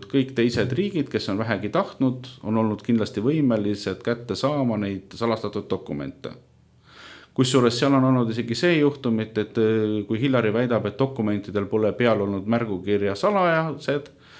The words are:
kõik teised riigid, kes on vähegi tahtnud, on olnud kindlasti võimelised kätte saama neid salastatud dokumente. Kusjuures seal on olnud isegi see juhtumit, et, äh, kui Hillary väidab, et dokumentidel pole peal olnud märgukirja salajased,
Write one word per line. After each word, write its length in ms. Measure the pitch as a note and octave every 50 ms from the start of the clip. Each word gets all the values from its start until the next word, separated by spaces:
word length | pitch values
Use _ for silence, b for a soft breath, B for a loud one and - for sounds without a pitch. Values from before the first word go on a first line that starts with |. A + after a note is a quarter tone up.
kõik 340 | - - - C#3 C3+ C3+ -
teised 380 | A#2 A#2 B2 A#2 A#2+ G#2 B2 B2+
riigid, 360 | C#3+ G3+ G3+ G3 E3 C3+ -
kes 200 | - A2 - -
on 100 | G2 G2+
vähegi 300 | A2 A#2 A2 F#2 G2+ G#2
tahtnud, 560 | - F3 G3 - - - C3+ B2+ B2 B2+ - - - - -
on 140 | G#2 A2
olnud 260 | A2+ A2 A2 G#2+ G#2 -
kindlasti 400 | - A#2+ A2+ G#2 - - G#2 G#2
võimelised 800 | B2+ D#3 D#3+ C#3+ B2+ A#2 G#2+ G#2 G#2 G#2 G2 - G2+ F#2+ - -
kätte 320 | A#2 A#2+ A#2+ B2 - G2
saama 420 | - - C#3 D3+ C#3+ C3 A#2+ A2
neid 380 | G#2 G2+ G2+ G2+ G2 - - -
salastatud 560 | G#2 A#2 A#2 A2+ A2 - G#2 - G#2+ F2+ -
dokumente. 600 | F#2+ F#2 - - D2+ C#2+ C#2+ C2+ C2+ - - - - - - _ _ _ _ _ _ B B B B B B B B B B B _
Kusjuures 420 | - C3 B2+ C3+ C3+ A#2+ A#2 A#2 -
seal 140 | D3 C#3 C#3
on 120 | C3+ C3
olnud 260 | C3 C3 B2+ A#2+ A2
isegi 240 | A2 A#2+ A#2 A#2 A2+
see 240 | - F3 F3 E3+ D#3
juhtumit, 580 | D3 C#3+ C#3+ - - B2 A2+ A2 A2 G#2+ - A2
et, 200 | G#2 - - A#2
äh, 480 | A2 A2 A2 A2 G#2+ G#2+ G#2+ G#2 G2+
kui 120 | G2+ A2 G#2+
Hillary 340 | B2+ C#3+ C3 B2 A2+ G#2+ G2+
väidab, 340 | A2+ B2 A#2+ A#2+ G#2+ G2
et 100 | G2+ - -
dokumentidel 680 | C3+ C3 - - A2 G#2 G#2 G2+ G2+ - F#2 G#2 G2+
pole 260 | F#2+ - A2 G#2+ G#2 F2+
peal 280 | - A#2+ A#2+ A2 G2+
olnud 260 | G2+ G2 G2+ G2 F#2+
märgukirja 680 | G#2+ A#2 A#2 A#2 G#2+ G2 F2+ F2+ G2+ G#2 G2+ G2+ G2+ G2
salajased, 920 | - - G3+ G#3 G3 F3+ F3 E3 D#3+ D#3+ D#3+ - - - - C#3+ D3 C#3+ - - B B B B